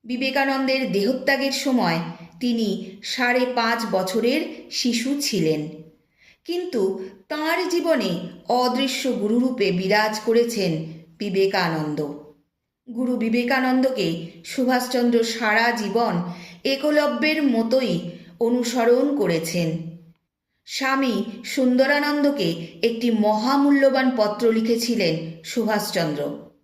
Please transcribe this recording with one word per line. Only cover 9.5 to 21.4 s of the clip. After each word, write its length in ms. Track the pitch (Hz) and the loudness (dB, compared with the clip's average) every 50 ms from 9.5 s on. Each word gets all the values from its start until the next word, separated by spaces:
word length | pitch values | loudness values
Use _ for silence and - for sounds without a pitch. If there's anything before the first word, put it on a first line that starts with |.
| 233 214 202 185 | 0 0 0 0
বিরাজ 480 | 175 180 190 185 208 214 214 214 214 - | 0 0 2 2 2 2 2 0 -2 -2
করেছেন 680 | - 233 226 240 240 233 - 214 185 170 160 156 160 - - - - - - | 0 2 4 4 2 2 0 -2 -2 -2 -2 -2 -6 -8 -12 -16 -20 -20 -12
বিবেকানন্দ। 960 | _ 202 202 185 190 196 190 196 190 175 170 160 156 151 151 147 143 147 143 143 - - - - _ _ _ _ _ _ _ _ _ _ 247 233 | _ -6 -2 0 2 2 2 2 0 0 0 -2 -2 -2 -4 -4 -4 -4 -6 -8 -14 -16 -20 -20 _ _ _ _ _ _ _ _ _ _ -12 -6
গুরু 220 | 226 254 247 247 | -4 -2 -2 -2
বিবেকানন্দকে 1120 | 220 226 226 226 240 240 247 277 262 254 254 254 262 262 254 - 220 180 165 165 170 - - - - - | -2 0 0 2 0 2 2 0 2 2 2 2 2 2 0 0 0 -2 -2 -2 -4 -8 -12 -16 -18 -16
সুভাষচন্দ্র 760 | - - - 254 254 262 247 247 - - 247 240 240 233 233 233 | -8 -4 -2 0 2 2 0 0 0 0 0 2 4 4 2 2
সারা 480 | 226 - - 220 214 208 220 233 240 | 0 -2 -2 0 2 2 4 2 2
জীবন 520 | 233 220 208 196 196 233 233 214 180 175 180 - - - - - - - - | 0 -2 -4 -2 0 0 0 2 0 -2 -4 -4 -8 -12 -16 -18 -20 -6 -2
একলব্যের 800 | 262 277 269 - 302 294 294 294 285 240 - 302 302 311 311 294 | -2 -2 0 0 2 2 4 2 2 0 0 0 0 2 2 2
মতোই 560 | 262 233 226 220 226 254 262 254 202 170 170 - - - - - - - - | 2 2 2 2 2 2 2 2 2 -2 -2 -4 -8 -12 -14 -20 -20 -4 -2
অনুসরণ 800 | 233 233 247 247 233 - 240 254 226 233 240 262 277 285 285 | 0 2 2 0 0 0 0 2 4 4 6 4 4 0 0
করেছেন। 720 | 285 208 175 170 160 - - - 175 170 160 156 - - - - - - - _ _ _ _ _ _ _ _ _ _ _ - | 0 0 2 0 0 -2 -2 -2 -2 0 0 -2 -4 -8 -10 -14 -16 -20 -20 _ _ _ _ _ _ _ _ _ _ _ -12
স্বামী 520 | - - 269 262 269 269 277 254 208 196 202 - - - | -8 -4 0 0 2 2 2 0 0 -2 -4 -6 -8 -12